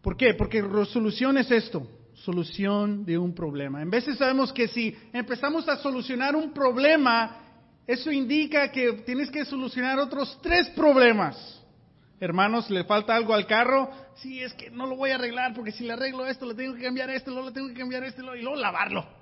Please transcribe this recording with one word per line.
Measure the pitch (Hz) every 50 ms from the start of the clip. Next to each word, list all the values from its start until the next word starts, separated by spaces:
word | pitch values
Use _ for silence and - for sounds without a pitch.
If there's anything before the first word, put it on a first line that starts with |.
¿Por | - 196 175
qué? | - 262 233 202
Porque | 214 208 - - 220
resolución | 202 196 196 214 202 202 - 247 220 214 208 - 254 262 269 269
es | 247 -
esto, | 247 226 214 - - 160 127 - - - - _ -
solución | - - - 175 180 165 165 - - 196 196 202 208 208 208 208 202 208
de | 175 165 170
un | 180 175 170
problema. | 180 170 151 143 143 143 139 135 143
En | 156 175
veces | 202 247 247 294 269 -
sabemos | 277 254 262 269 262 -
que | - - 233 -
si | - 240 226 220 - - - -
empezamos | - 240 240 - 247 - - 277 302 330 320 320
a | 285
solucionar | 285 - 285 262 254 247 262 254 240 262 285 294
un | 311 320 294
problema, | - 285 277 254 240 247 277 302 320 311 277 247 226 226 170 160 - - - - - - _ _ _ _ _
eso | - 247 247 - 320
indica | 294 277 262 226 285 311 311 294 302 285 285 269
que | - 269 247 240 214 208 -
tienes | 247 254 269 294 -
que | - 302 285
solucionar | - 277 262 262 240 - 254 247 262 269 269
otros | 285 247 302 277 277 - - -
tres | - - 339 359 240 -
problemas. | - - 311 302 277 262 247 240 226 208 180 147 113 - - - - - - _ _ _ _ _ _ _ _ _ _ _
Hermanos, | 190 175 170 185 196 208 226 233 226 -
¿le | 202 185 175
falta | - 208 214 208 226 226
algo | 233 226 214 220
al | 208 202
carro? | - 220 220 240 254 269 269 262 269 - - - - -
Sí, | - - 262 262 262
es | 254 247 -
que | - - 233
no | 233 240 262
lo | 262 262
voy | 262 269 269
a | 262
arreglar | 254 247 240 233 247 254 254 214
porque | 247 226 214
si | 214 - 247
le | 233
arreglo | 233 240 269 269 254 254 254
esto, | 262 254 262 269
le | 240 226
tengo | 214 262 262 262
que | 240
cambiar | 254 254 254 262 262 262
esto, | 262 262 262 269
luego | 254 254 262 262
le | 233
tengo | 269 269 269
que | 240
cambiar | 247 254 247 254 254 254
esto | 262 - - 254 254 254
y | 240
luego | 233 262 294
lavarlo. | 285 226 196 175 170 202 202 196 190 156 - - -